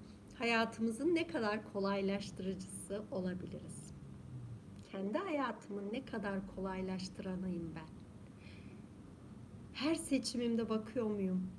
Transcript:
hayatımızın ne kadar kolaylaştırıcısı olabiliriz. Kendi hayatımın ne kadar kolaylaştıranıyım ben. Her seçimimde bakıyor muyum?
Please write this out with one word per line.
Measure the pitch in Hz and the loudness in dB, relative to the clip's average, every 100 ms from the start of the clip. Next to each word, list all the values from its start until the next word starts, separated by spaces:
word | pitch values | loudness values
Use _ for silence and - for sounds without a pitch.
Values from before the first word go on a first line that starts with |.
| - - - - | -10 -14 -14 0
hayatımızın | 233 226 226 226 226 220 302 330 | 4 6 4 4 2 4 6 6
ne | 330 | 4
kadar | 311 214 214 - | 2 4 2 0
kolaylaştırıcısı | 202 196 196 196 196 190 - 185 185 - - - 202 214 | 2 4 4 4 2 0 -4 -2 -2 -4 -8 -4 -4 -2
olabiliriz. | 185 185 180 165 156 - - - - - - - - - - - - - | 0 0 0 -4 -6 -8 -10 -10 -12 -12 -12 -10 -8 -8 -10 -10 -12 -6
Kendi | 196 196 294 | -2 0 2
hayatımın | 392 294 254 220 - 202 202 | 2 2 2 0 -6 -4 -2
ne | 240 - | -2 -2
kadar | 226 202 196 190 - | -2 0 0 -2 -2
kolaylaştıranıyım | 190 185 185 185 185 - 190 185 185 170 165 160 | -2 0 0 -2 -4 -4 -2 0 0 0 -2 -6
ben. | 156 - - - - - - - - - - - - - - - - - - | -8 -12 -14 -14 -14 -14 -14 -12 -12 -12 -12 -14 -14 -14 -14 -12 -12 -12 -10
Her | - 277 320 | 0 4 4
seçimimde | - 269 - 240 240 226 214 | 4 4 4 2 4 4 4
bakıyor | 220 - 262 220 | 2 2 2 2
muyum? | 208 190 185 185 | 4 4 4 2